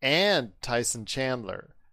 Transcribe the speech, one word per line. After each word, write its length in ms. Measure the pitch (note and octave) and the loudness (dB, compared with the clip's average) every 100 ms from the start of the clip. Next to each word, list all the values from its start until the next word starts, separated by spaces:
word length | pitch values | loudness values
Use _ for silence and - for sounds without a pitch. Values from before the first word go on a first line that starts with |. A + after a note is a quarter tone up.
and 520 | C3 D#3 G3+ F3+ A#2 - | 2 4 4 2 0 -8
Tyson 420 | - A#2+ A#2 A#2 | -2 -2 0 -4
Chandler, 720 | G#2 C3+ C3 B2+ G2 F#2+ - - - | -6 -4 -2 -4 -6 -10 -12 -20 -20